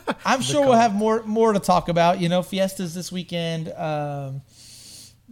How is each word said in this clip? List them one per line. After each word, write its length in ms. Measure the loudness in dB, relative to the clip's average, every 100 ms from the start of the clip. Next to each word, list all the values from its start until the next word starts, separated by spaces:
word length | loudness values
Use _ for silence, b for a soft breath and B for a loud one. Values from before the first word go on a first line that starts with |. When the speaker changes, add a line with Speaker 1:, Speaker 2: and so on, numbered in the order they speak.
Speaker 1:
<laughs> 220 | -4 -6 -2
Speaker 2:
I'm 140 | -2
Speaker 1:
The 40 |
Speaker 2:
sure 180 | 0 2
we'll 100 | 4
Speaker 1:
com- 80 | 6
Speaker 2:
have 140 | 4 2
more, 260 | 0 0
more 300 | -2 2 2
to 60 | 2
talk 280 | 2 2 2
about. 320 | 2 4 4
You 100 | 2
know, 120 | 0
Fiesta's 540 | -2 -2 -2 -2 -8 -8
this 160 | -8
weekend. 580 | -8 -6 -6 -4 -6 -8
Um, 720 | -8 -6 -4 -6 -8 -10 -12 -14 B B B B B B B _